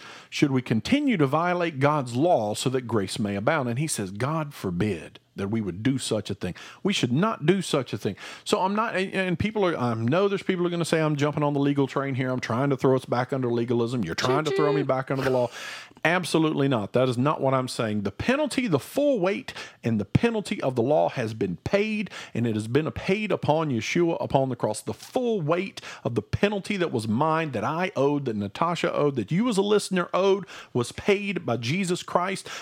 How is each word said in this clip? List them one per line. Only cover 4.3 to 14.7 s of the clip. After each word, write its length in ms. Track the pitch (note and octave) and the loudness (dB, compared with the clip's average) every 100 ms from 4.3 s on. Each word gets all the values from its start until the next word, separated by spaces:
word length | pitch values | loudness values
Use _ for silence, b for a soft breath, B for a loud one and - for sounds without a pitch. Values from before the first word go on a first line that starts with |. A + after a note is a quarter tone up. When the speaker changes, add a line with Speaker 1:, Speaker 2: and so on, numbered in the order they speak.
| D#3+ D3 | -2 -6
Speaker 1:
forbid 640 | - G2+ F2 G#2+ E2+ D#2 - _ - | -6 -4 0 0 -2 -8 -20 _ -8
that 120 | G2 | -4
we 120 | A2+ | -2
would 200 | G2 F2 | -4 -2
do 140 | C3+ C3+ | 0 0
such 320 | - G#2+ - | -2 -2 -4
a 60 | G2+ | -6
thing." 180 | F#2 - B B | -6 -8 B B
We 100 | G3 | -2
should 180 | G3 A#2+ | 0 2
not 320 | C3+ G#3+ A3 D3 | 2 2 0 2
do 140 | G3 | 2
such 280 | - D3 A#2+ | 2 0 0
a 40 | G#2+ | -4
thing. 180 | A2 F#2 B B | -4 -6 B B
So 180 | - G#3 | 0 2
I'm 140 | F#3+ G#3 | 2 0
not, 200 | A3+ F3+ | 0 -2
and, 160 | F#3+ | -2
and 260 | - F#3 E3+ | -2 0 0
people 260 | G#3 A3 F#3 | 0 0 0
are, 100 | - | 2
I 180 | B2 A2+ | 0 0
know 320 | A#2 E3+ G3+ | 2 2 2
there's 160 | F#3+ | 0
people 240 | - F3+ F3 | 0 0 0
are 20 | |
gonna 160 | F3 D#3+ | -2 0
say, 160 | D#3+ | 2
"I'm 140 | D#3 D3+ | 2 2
jumping 260 | D3+ D3 | 0 0
on 120 | D3 | 0
the 60 | C#3+ | 2
legal 280 | C#3+ C#3+ C3+ | 2 2 0
train 260 | C#3+ C#3 | 0 -2
here. 160 | B2+ C3 | -2 -2
I'm 100 | B2+ | -2
trying 300 | - A2+ C#3+ | -2 0 0
to 80 | C3 | 4
throw 180 | C3+ C3 | 4 4
us 100 | - | 2
back 280 | A#2+ B2+ | -2 -2
under 160 | C3+ B2 | -2 0
legalism. 540 | A#2+ A#2 A#2+ A#2 B2+ | 0 0 0 0 -2
You're 120 | E2+ - | -4 -2
trying 280 | B2+ C3+ | 2 2
to 80 | D#3 | 2
throw 200 | - D3 | 2 2